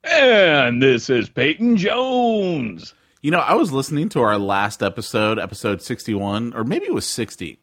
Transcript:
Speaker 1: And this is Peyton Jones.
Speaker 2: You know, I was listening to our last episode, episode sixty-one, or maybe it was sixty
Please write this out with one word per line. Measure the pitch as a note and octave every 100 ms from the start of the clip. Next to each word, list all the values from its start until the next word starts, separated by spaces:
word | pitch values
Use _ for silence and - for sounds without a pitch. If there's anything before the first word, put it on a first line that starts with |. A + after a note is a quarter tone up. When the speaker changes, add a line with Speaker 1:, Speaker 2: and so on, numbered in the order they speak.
Speaker 1:
And | D4+ E4 C4 A3 F3+ D3 B2 A#2+
this | C3+ A#2+ -
is | B2 G2+
Peyton | - C3 D#3+ A#3+ A3+
Jones. | G3 A#3 C4 B3+ A#3+ A3 F#3 D#3+ A2+ E2 - _ _ _
Speaker 2:
You | C#3+
know, | E3+
I | B2
was | G3+ A3
listening | C3+ C3 D3 G3
to | C#3+
our | A2 G#2
last | G2+ G2 G#2 -
episode, | G2+ G#2+ A2 A2+ G#2+ A2
episode | F#2+ G2+ A2+ G2
sixty-one, | - B2 - G2+ G2+ G2+ A#2
or | A2+
maybe | A2 A#3 G4+
it |
was | E4 -
sixty | - A2+ - D#2+ -